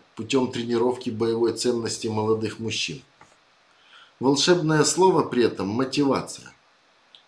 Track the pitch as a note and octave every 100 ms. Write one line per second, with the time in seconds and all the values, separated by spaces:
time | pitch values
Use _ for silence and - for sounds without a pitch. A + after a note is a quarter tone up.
0 | _ - A2 C3+ B2 A#2+ A#2 A#2 B2 B2
1 | B2 A2 A2+ A2+ A2+ A2+ B2 A#2 A2 -
2 | A2 G#2+ G#2+ A2 G#2+ - A2 - - D2+
3 | - _ - _ _ _ _ _ _ -
4 | - _ B2 C#3+ F3+ F3 D#3 D3+ C#3+ E3+
5 | F#3 D#3+ - A#2+ G#2+ - G2 A#2 C3+ C#3+
6 | C#3 G2+ D2+ - - - _ _ _ _
7 | _ -